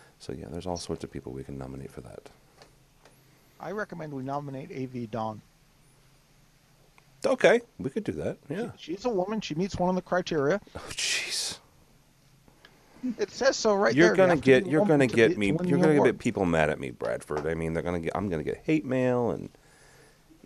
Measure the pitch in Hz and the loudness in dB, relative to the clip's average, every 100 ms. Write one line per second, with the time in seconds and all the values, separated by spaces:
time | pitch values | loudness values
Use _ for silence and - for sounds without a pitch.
0 | - _ - 71 69 85 90 87 - 80 | -20 _ -12 -12 -10 -10 -6 -6 -6 -8
1 | - 73 62 65 67 69 65 67 67 - | -10 -12 -12 -12 -12 -12 -12 -12 -14 -16
2 | 62 50 - - _ - - _ _ _ | -18 -18 -20 -20 _ -20 -20 _ _ _
3 | - _ _ _ _ - 151 208 196 175 | -20 _ _ _ _ -16 -10 -8 -8 -10
4 | 156 135 131 143 143 135 - 135 127 127 | -10 -8 -6 -6 -6 -10 -10 -10 -8 -8
5 | 113 117 110 104 - _ _ _ _ _ | -6 -6 -6 -8 -16 _ _ _ _ _
6 | _ _ _ _ _ _ _ _ _ _ | _ _ _ _ _ _ _ _ _ _
7 | _ _ - - 175 233 - - 185 - | _ _ -2 4 4 4 0 -10 -8 -6
8 | 214 87 147 - - 170 233 - - 185 | -6 -4 -6 -8 -10 -8 -8 -10 -12 -6
9 | 247 202 185 220 - 156 196 - 180 185 | -4 -2 -2 -4 -6 -4 -4 -2 -2 -2
10 | - 180 175 160 139 196 - - - - | -2 -4 -2 0 0 0 -4 -16 -12 -6
11 | - - - - - - _ _ _ _ | -4 -4 -4 -6 -6 -10 _ _ _ _
12 | _ _ _ _ _ _ - _ _ - | _ _ _ _ _ _ -20 _ _ -8
13 | 254 214 202 - 262 - 220 196 220 135 | -6 -4 -6 0 0 2 2 4 4 6
14 | 175 185 185 160 127 131 98 160 202 147 | 6 6 4 6 6 6 6 2 4 4
15 | 131 107 113 175 101 156 180 175 160 147 | 4 6 6 6 2 2 2 4 6 6
16 | 131 - 127 101 92 82 76 71 67 58 | 4 2 0 0 2 4 2 0 -6 -6
17 | 58 62 - 76 78 82 80 82 76 87 | -4 -4 -4 -4 -2 -2 -2 -2 -2 -4
18 | 80 - 101 80 - - - 156 - 131 | -4 -4 -2 -2 -4 -4 -2 -2 0 0
19 | 127 123 117 64 - - _ _ - - | 0 0 0 -4 -8 -16 _ _ -20 -20
20 | - _ _ - | -20 _ _ -20